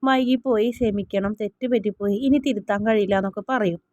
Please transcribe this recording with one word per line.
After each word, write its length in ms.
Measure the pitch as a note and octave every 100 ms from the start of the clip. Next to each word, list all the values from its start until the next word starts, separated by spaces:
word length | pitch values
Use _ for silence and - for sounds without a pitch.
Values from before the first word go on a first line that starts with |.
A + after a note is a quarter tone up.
"വൈകിപ്പോയി, 640 | C4 C4 B3+ B3+ C4 A3 A3+
ക്ഷമിക്കണം, 600 | A#3+ A#3 G3+ G3 G3 G3+
തെറ്റ് 340 | G#3 G#3 _ B3+
പറ്റിപ്പോയി, 480 | A#3+ G#3 G3+ G3+ G3+
ഇനി 220 | C4+ C#4+
തിരുത്താൻ 400 | C4+ G#3+ G3 G3+
കഴിയില്ല" 320 | G#3+ A3 G3 G3
എന്നൊക്കെ 260 | G3 F#3+ G3
പറയും. 320 | C4 G3+ E3+ _